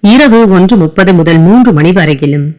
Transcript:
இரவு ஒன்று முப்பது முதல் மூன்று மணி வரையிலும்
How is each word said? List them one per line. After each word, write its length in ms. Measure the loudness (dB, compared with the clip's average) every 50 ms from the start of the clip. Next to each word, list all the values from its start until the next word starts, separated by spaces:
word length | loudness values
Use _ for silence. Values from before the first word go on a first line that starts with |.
| 0 0 0
இரவு 260 | 2 2 2 2 2 2 2
ஒன்று 280 | 2 0 2 2 0 0
முப்பது 360 | -2 -2 -2 -2 -2 0 0 0
முதல் 220 | 0 0 0 2 2 2
மூன்று 260 | 2 2 2 2 0
மணி 200 | 0 0 0 0 0
வரையிலும் 480 | -2 -2 -4 -4 -4 -4 -4 -4 -6 -8 -10